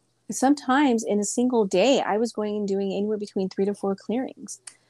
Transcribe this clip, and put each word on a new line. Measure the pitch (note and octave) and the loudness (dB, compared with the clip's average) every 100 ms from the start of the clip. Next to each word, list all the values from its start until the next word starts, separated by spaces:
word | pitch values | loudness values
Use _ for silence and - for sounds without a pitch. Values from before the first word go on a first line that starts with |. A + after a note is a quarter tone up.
| _ _ - | _ _ -12
sometimes | G#3+ C4 C#4+ - C4 D4 A3+ | 0 2 2 2 4 4 2
in | - G#3 | 0 -2
a | G3+ | 0
single | - B3 A#3+ G3+ | 0 2 2 2
day, | F#3 A#3 A#3+ | 4 4 4
I | - G3+ | 2 0
was | A#3 | -2
going | - G#3+ G#3 | -4 -4 -4
and | G3+ | -2
doing | G3 G3 | -2 -2
anywhere | F#3 G#3 G#3+ | -2 -2 -4
between | G#3 G3+ F#3+ | -4 -4 -4
three | - G3 | -2 -2
to | |
four | G3+ G3 G3 | -2 -4 -4
clearings. | - A#3 C4 - A#3 - - - | -4 -4 -6 -10 -18 -18 -20 -20